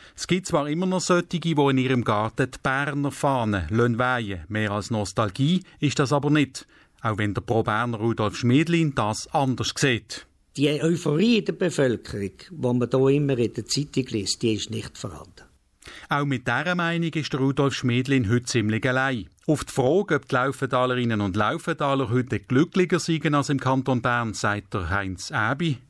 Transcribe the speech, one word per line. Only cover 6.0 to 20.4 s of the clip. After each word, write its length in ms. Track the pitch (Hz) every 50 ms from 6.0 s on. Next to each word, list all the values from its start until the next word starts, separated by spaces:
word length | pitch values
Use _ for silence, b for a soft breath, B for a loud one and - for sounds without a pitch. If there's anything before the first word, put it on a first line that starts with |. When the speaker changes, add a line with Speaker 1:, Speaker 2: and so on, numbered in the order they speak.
| 143 120 143
Speaker 1:
aber 180 | 143 135 147
nicht, 360 | 147 151 139 131 - - - b b b b b b b b
auch 160 | 113 107 98
wenn 160 | 104 101 95
der 80 | - 87
Pro-Berner 560 | - 110 113 98 117 107 107 120 120 113 101
Rudolf 380 | 110 117 110 - 107 101 -
Schmiedlin 580 | - 123 120 127 147 165 165 170 165 165 147 135
das 340 | 131 110 107 110 - - - -
anders 400 | 156 139 131 123 110 107 - -
sieht. 500 | - 143 139 120 104 - - - - - _ _ _ _ _ -
Speaker 2:
Die 260 | 135 143 143 151 139 156
Euphorie 560 | 165 175 - - 151 147 160 208 240 240 208
in 60 | 156
der 80 | - 160
Bevölkerung, 800 | - 190 170 - - 139 127 110 95 - - - 104 101 92 - - - -
die 60 | 185
man 320 | 160 127 123 123 123 123 120
da 200 | - 131 135 135
immer 260 | 139 147 147 139 135
in 160 | 117 120 104 -
der 140 | 120 107
Zeitung 400 | - - 131 151 - - - 127
liest, 340 | - 113 107 95 - - -
die 140 | 117 113 107
ist 160 | 98 - -
nicht 260 | 107 110 - - -
vorhanden. 480 | - - 98 80 73 73 - - - - _ _ _ _ _ _ _ B B B B B B
Speaker 1:
Auch 160 | 156 143 147
mit 240 | 143 135 117 - 127
dieser 260 | 120 131 151 180 180
Meinung 360 | 175 170 165 170 170 170 160 -
ist 200 | 160 135 - -
der 80 | 131
Rudolf 340 | 135 139 135 - 139 135 -
Schmiedlin 560 | - - 123 120 127 123 131 139 131 117 95
heute 140 | 120 120 123
ziemlich 440 | - - 120 104 107 107 110 - 131
allein. 400 | 127 131 131 135 131 110 90 - _ _ -
Auf 180 | - 151 - -
die 80 | - -
Frage, 440 | 139 123 131 160 196 202 - 160
ob 100 | 135 -
die 80 | - 139
Laufentalerinnen 840 | 127